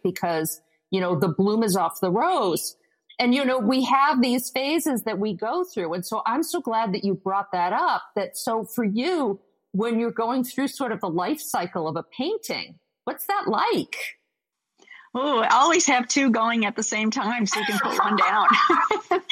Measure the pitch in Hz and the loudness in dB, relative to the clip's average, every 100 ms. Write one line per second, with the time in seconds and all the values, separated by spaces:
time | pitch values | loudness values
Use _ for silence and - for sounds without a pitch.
0 | 185 175 175 160 160 - _ _ - 190 | -4 -2 -2 -2 -2 -6 _ _ -4 -2
1 | 180 165 185 160 196 214 226 185 165 - | 0 2 0 2 2 2 2 2 0 0
2 | 185 196 330 359 196 160 - - _ _ | 0 2 2 2 0 -2 -4 -12 _ _
3 | _ - 247 262 262 254 202 262 254 269 | _ -2 0 2 2 0 2 2 2 4
4 | 285 285 247 247 - 254 269 320 311 240 | 4 4 2 0 -2 -4 -2 0 0 -2
5 | 208 208 214 175 220 330 359 - 170 180 | -2 -2 -2 -2 -4 -2 -4 -4 -4 -4
6 | 175 220 220 254 320 349 - 226 226 180 | -4 -4 -2 -2 -2 -4 -2 -2 0 -2
7 | 202 185 190 196 196 180 180 226 349 214 | -2 -2 -2 -2 -2 -2 0 0 0 0
8 | - - 190 - - 226 190 - 214 214 | -4 -6 -6 -6 -4 -2 -4 -2 -2 0
9 | 294 349 240 196 _ _ _ 190 233 226 | 0 0 -2 -4 _ _ _ -2 0 0
10 | 233 - 226 262 247 - 277 - 247 220 | -2 -2 -2 -2 -2 -2 -4 -2 -4 -4
11 | 190 165 190 294 - 226 175 180 160 160 | -4 -2 -2 -4 -4 -4 -4 -4 -4 -4
12 | - - 285 453 - 147 - 170 _ _ | -8 -6 -4 -4 -6 -8 -10 -16 _ _
13 | - - - 403 - 220 453 381 127 - | -10 -6 -2 -2 0 0 2 0 -4 -8
14 | - - _ _ _ _ _ _ - - | -12 -14 _ _ _ _ _ _ -20 -20
15 | - 247 285 247 - 233 311 339 - 247 | -10 -4 0 2 4 6 6 4 4 2
16 | 240 285 269 226 226 233 208 214 220 208 | 2 2 4 4 2 2 0 -2 -4 -2
17 | 220 254 202 240 202 214 208 202 - - | -2 -2 -2 -2 -2 -2 -2 -2 0 0
18 | 208 214 - - 180 - 1077 339 - 427 | 0 2 2 4 4 4 4 4 2 0
19 | - 359 - | 0 -2 2